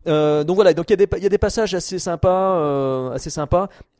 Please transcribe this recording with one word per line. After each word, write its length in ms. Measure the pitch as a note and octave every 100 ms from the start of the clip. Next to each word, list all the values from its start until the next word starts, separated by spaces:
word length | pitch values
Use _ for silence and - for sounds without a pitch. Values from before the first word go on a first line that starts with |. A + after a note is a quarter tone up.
| E3+
Euh, 360 | D3+ D3+ D3+
donc 120 | D3+ F#3+
voilà, 180 | F#3+
donc 160 | D#3+ E3+
il 20 |
y 20 |
a 40 | F#3+
des 100 | G3
pa-, 100 | -
il 60 |
y 40 | F#3+
a 20 |
des 100 | G3+
passages 340 | G#3 - G#3
assez 240 | F3+ - F#3
sympas, 600 | F3+ E3 F#3 F#3 F#3+ F3+
euh, 520 | D3 C#3 C3+ C3 B2+
assez 180 | C3+ D3
sympas, 380 | D#3+ D3 F3 G3 - - -